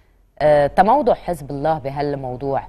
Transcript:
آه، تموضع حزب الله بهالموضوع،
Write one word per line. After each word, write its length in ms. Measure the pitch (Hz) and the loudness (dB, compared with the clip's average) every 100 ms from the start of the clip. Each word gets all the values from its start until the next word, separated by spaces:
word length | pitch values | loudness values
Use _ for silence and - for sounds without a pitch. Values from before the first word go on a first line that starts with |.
| _ _ _ - | _ _ _ -2
آه، 280 | 151 147 143 | 4 4 4
تموضع 460 | - 196 269 240 | 2 4 4 2
حزب 380 | - - 170 139 | 0 -2 -8 -8
الله 260 | 143 147 160 | -4 -2 -2
بهالموضوع، 840 | 135 143 147 139 131 123 139 131 | -4 -4 -4 -4 -6 -8 -4 -4